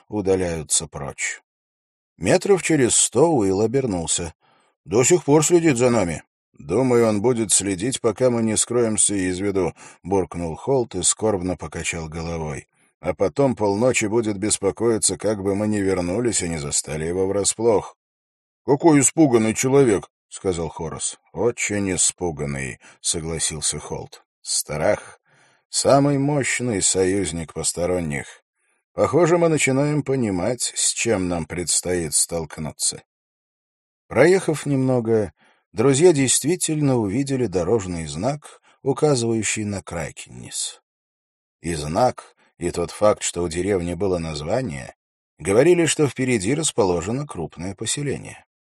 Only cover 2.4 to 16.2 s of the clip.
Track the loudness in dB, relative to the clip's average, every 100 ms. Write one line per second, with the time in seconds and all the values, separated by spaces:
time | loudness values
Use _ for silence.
2.4 | 4 2 2 2 4 2 2 4 4 4
3.4 | 2 2 2 0 -2 -2 -4 -4 -6 -12
4.4 | _ _ _ _ -2 2 4 4 4 4
5.4 | 6 4 4 4 4 4 0 -4 -12 _
6.4 | _ -16 -4 0 2 4 4 2 2 0
7.4 | 0 0 0 -2 -4 -2 -2 2 2 2
8.4 | 0 0 0 0 0 0 0 0 -2 -2
9.4 | -2 0 -2 -4 -18 -16 -2 -2 -2 -4
10.4 | -8 -8 -2 -2 -2 -2 -2 0 0 0
11.4 | -2 -6 -8 -8 -8 -8 -8 -10 -8 -6
12.4 | -8 -10 -14 _ _ _ -6 -2 -2 2
13.4 | 0 2 0 2 2 2 0 0 0 -2
14.4 | -2 0 -2 0 0 0 0 -2 -4 -2
15.4 | -2 -2 0 0 0 0 -2 -2